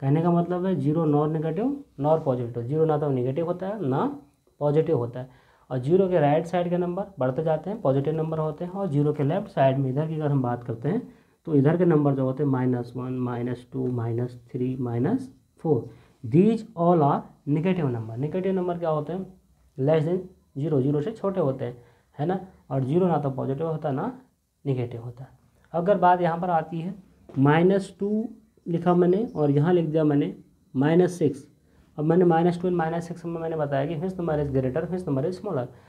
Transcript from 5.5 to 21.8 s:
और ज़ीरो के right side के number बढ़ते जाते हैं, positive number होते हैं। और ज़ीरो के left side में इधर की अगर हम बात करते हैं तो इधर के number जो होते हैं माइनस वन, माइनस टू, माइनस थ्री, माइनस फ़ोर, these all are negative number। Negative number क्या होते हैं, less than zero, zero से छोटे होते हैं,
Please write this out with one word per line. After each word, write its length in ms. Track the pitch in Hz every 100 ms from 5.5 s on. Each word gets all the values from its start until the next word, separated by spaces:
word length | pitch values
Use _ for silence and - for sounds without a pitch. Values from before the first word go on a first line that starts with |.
| _ -
और 100 | 131
ज़ीरो 280 | 127 185 190
के 100 | 180
right 260 | 143 151 170
side 240 | 180 175
के 80 | 175
number 280 | 175 180 202 -
बढ़ते 240 | 131 131
जाते 260 | 160 156 180
हैं, 120 | 220
positive 320 | 139 135 143 160
number 240 | 160 160
होते 260 | 156 147 180
हैं। 60 |
और 160 | 190 196
ज़ीरो 240 | 143 147
के 100 | 147
left 240 | 143 185 214
side 280 | - 135 131
में 120 | 135
इधर 180 | 131 160
की 80 | 156
अगर 160 | 151
हम 100 | 143
बात 220 | 123 120
करते 260 | - 113 143
हैं 120 | 220 - - _ _ -
तो 80 | 147
इधर 220 | 135 175
के 80 | 175
number 300 | 151 143 135
जो 80 |
होते 200 | 131 135
हैं 60 | 143
माइनस 440 | 131 127 123 123 131
वन, 180 | 127
माइनस 520 | 127 123 120 123 123 -
टू, 140 | 131 127
माइनस 500 | 123 117 117 123 - -
थ्री, 280 | 131 127 127
माइनस 520 | 123 117 143 254 - - _ _
फ़ोर, 260 | 165 127 - - - _
these 400 | 113 143 208 220 - -
all 260 | 170 175
are 180 | 143 190 - _ 143
negative 400 | 147 180 180 143
number। 280 | 117 110 117
Negative 360 | 147 185 185
number 240 | 190 180 170
क्या 120 | 170
होते 220 | 151 147
हैं, 120 | 180 185 - _ _ _ -
less 300 | 135 160 151
than 140 | 185 - - _ 139
zero, 240 | 151 147
zero 200 | 135 147
से 100 | 214
छोटे 260 | 226 196 190
होते 240 | 143 127 120
हैं, 180 | 120